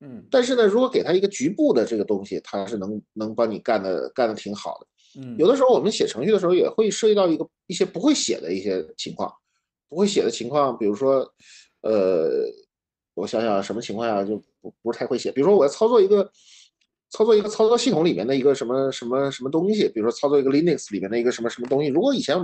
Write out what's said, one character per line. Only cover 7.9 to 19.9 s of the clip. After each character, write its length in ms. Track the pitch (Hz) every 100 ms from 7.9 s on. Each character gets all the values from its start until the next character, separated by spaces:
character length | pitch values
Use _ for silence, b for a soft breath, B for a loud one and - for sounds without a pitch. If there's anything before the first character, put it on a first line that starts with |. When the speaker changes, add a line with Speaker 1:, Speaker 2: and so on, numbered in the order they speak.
| 165
Speaker 2:
会 140 | 277
写 260 | 285 - -
的 120 | 76
一 100 | 95
些 220 | 98 92 78 -
情 160 | -
况， 180 | - 92 - _ _ _ _ -
不 80 | 156
会 100 | 202
写 160 | 175
的 80 | 95
情 160 | - 117
况， 280 | 147 139 113
比 80 | 104
如 100 | 101
说， 340 | 135 135 - _ b b b _
呃， 640 | - 107 92 87 80 67 57 57 _ _ _ _ _
我 120 | - 101
想 160 | 110
想 200 | 113 98
什 120 | 98
么 80 | 104
情 140 | - 104
况 120 | 117
下 160 | 101
就 180 | 98 104 - _
不， 120 | 90 -
不 100 | 117
是 60 | -
太 80 | 123
会 120 | 120
写。 140 | -
比 100 | 131
如 60 | 156
说 80 | 202
我 80 | 139
要 40 |
操 180 | - 226
作 140 | 240
一 60 | 196
个， 220 | 202 196 _ b b b _ _ _ _
操 160 | - 220
作 100 | 214
一 60 |
个 80 | 208
操 180 | - 220
作 100 | 240
系 120 | 254
统 140 | 156
里 100 | 170
面 120 | 87 113
的 100 | 135
一 60 |
个 120 | 139
什 120 | 131 117
么， 260 | 131 135
什 140 | 127 120
么， 260 | 131 139
什 120 | 135
么 60 | 131
东 240 | 160 190
西， 140 | 214
比 100 | 123